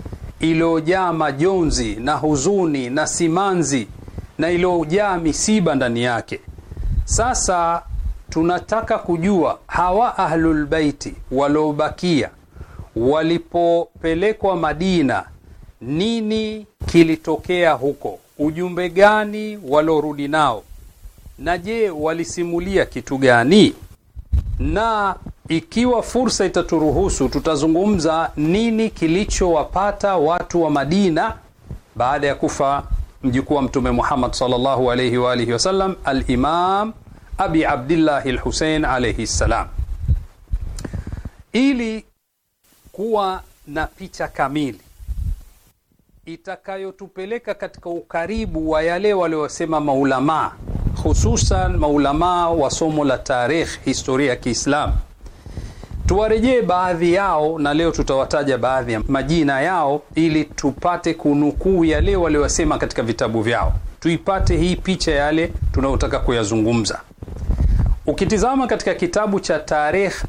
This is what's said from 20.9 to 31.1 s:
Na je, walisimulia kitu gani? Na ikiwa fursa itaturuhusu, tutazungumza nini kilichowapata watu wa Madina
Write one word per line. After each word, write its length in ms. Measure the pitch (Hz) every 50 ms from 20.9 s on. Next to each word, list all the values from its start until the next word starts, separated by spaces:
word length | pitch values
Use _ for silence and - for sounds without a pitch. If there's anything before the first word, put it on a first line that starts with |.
| - - - - - - - - - -
Na 200 | 123 156 175 180
je, 320 | 170 196 226 233 220 202
walisimulia 960 | 170 151 151 156 160 170 170 165 - - 170 175 170 170 175 190 190 180 139
kitu 320 | - - 127 120 - 139 131
gani? 560 | 135 131 123 120 117 131 175 214 185 - - - - - - - _ _ - - - - - - - - - -
Na 580 | 127 143 160 196 220 226 220 214 202 196 180 185 - 190 - _ - -
ikiwa 540 | 165 165 160 - - 220 240 247 247 226 -
fursa 420 | - - 233 254 226 - - 202
itaturuhusu, 800 | 185 180 180 170 - 175 160 151 156 131 151 190 185 - - 139 123
tutazungumza 1000 | - 147 123 165 160 143 143 160 160 170 190 208 208 180 147 165 156 160 165 156 -
nini 540 | - 147 156 175 208 226 233 220 220 220 220
kilichowapata 1300 | - - 175 160 160 185 208 208 - - 202 180 165 151 135 - - 180 196 208 202 - - 202 190
watu 460 | 175 143 156 170 175 170 - - 175 165
wa 80 | 151
Madina 640 | 147 139 135 139 165 196 202 185